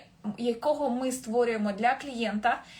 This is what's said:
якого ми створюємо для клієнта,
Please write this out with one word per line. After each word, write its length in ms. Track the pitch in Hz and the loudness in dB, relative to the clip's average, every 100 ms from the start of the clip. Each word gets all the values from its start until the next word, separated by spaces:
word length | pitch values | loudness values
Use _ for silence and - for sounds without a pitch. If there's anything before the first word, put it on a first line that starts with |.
| - - 208 208 | -10 -10 -8 -2
якого 520 | 240 233 294 294 277 | 0 0 0 2 0
ми 220 | 247 262 | 0 -2
створюємо 600 | - 220 240 233 220 208 | -4 -2 2 2 2 0
для 220 | 196 233 | 2 2
клієнта, 720 | 269 285 233 220 214 233 - - - | 2 -4 -4 -2 2 2 0 -4 -20